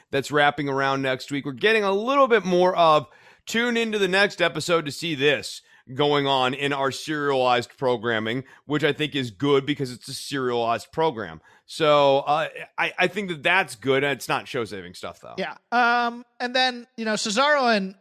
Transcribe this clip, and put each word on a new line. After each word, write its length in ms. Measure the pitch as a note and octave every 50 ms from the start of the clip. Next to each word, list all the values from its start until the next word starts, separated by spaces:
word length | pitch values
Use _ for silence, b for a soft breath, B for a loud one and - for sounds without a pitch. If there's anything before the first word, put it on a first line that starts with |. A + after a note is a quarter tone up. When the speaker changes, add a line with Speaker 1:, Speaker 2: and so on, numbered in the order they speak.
| b b
Speaker 1:
that's 200 | - C#3 C3 -
wrapping 360 | C#3+ D3 D3 D3 C#3+ - D3 C#3+
around 340 | C3+ C3+ C3+ C3+ C3+ C3+
next 300 | C3+ C3 C3 C3 - -
week. 140 | C#3 C#3+ B2+
We're 80 | C#3+ C3
getting 320 | A#2 - G#3+ A3+ A3 G3+
a 60 | G3 G3
little 340 | G3+ A3 B3 C#4 C#4+ C4+ A#3+
bit 160 | A#3 G#3+ F3
more 300 | F#3 F3+ F3 F3+ F3+ F#3
of 320 | E3+ E3+ D#3+ D3+ D3+ C3 - b b b b b b b
tune 320 | - - A3+ A#3+ A#3+ A#3 A#3
into 200 | A#3 A3+ G#3+ G#3
the 120 | G3 F3+
next 320 | F3+ G3 G3+ G3+ - -
episode 440 | F3 E3 - D#3+ - - F3 E3 D#3
to 60 | C#3+
see 240 | C3 - - E3+ D#3
this 460 | C3 C#3 D3 C#3 A2 - - - - - b b b b b C3+
going 320 | B2+ D3 D3 D3 C#3+ C#3 C#3
on 260 | C#3 C3 B2+ B2+ C3
in 180 | C3+ C#3+ C#3+
our 200 | C#3 C#3 C3+ C3
serialized 840 | B2+ - - - D#3 D3+ C#3+ C#3+ C#3 C3 B2+ B2+ B2 A#2+ A#2+ - -
programming, 680 | - C#3 B2+ B2 A2+ G#2 A#2+ A#2 A2 A2 A2 A#2 C3+ C3 b b b b -
which 160 | D3 D3+ D3+
I 100 | D3+ C#3
think 220 | - D3+ D3 C#3
is 160 | D3 C3 A#2+
good 340 | G2+ F2+ C#3 C#3+ C#3+ C3+ C3
because 260 | C3 D3 - C#3+ B2
it's 160 | B2 - - -
a 60 | B2
serialized 800 | - - - C#3 C#3 C3 B2 A#2+ A#2+ A#2 A2+ A#2 A2+ - -
program. 500 | - D#3+ D#3+ E3 C3+ A2 G#2 E2 D#2+ D#2+ _ b b b b
So, 540 | b - - D#3+ D3 D3 D3 C#3+ C#3 C#3 C#3
uh, 280 | - C#3+ D3 D#3+ D#3 C#3 - D#3+ D#3+ - _ -
I, 160 | E3 E3+ - -
I 80 | F#3 F3+
think 220 | F3+ G3+ G#3 F3+
that 120 | F3 D3
that's 320 | B2+ E3+ F3 F#3+ F#3 C3+ -
good. 280 | - - C3 C3+ C3+ C#3
It's 260 | C#3+ C#3 - - -
not 180 | D3+ B2+ G2+ -
show-saving 460 | - C3 A#2 F#2 G#2 F#2+ F2+ F2 F2
stuff, 260 | - - F2+ E2+ -
though. 140 | - A#1 A#1 -
Speaker 2:
Yeah. 160 | F#3 D#3 - - _ -
Um, 540 | A#3+ A#3+ B3 A#3 A#3+ A#3+ A#3+ A#3 A#3 A#3+ B3 _ _ -
and 160 | B3 B3 B3
then, 300 | B3+ B3+ B3+ B3 A#3+ A#3+ - _
you 100 | - A3+
know, 100 | A3 G#3+
Cesaro 600 | G3 - A3+ G3 A3+ C4+ D4 D4+ C#4+ C4 A#3+ A3+
and, 200 | G3+ F#3+ F#3+ G3 -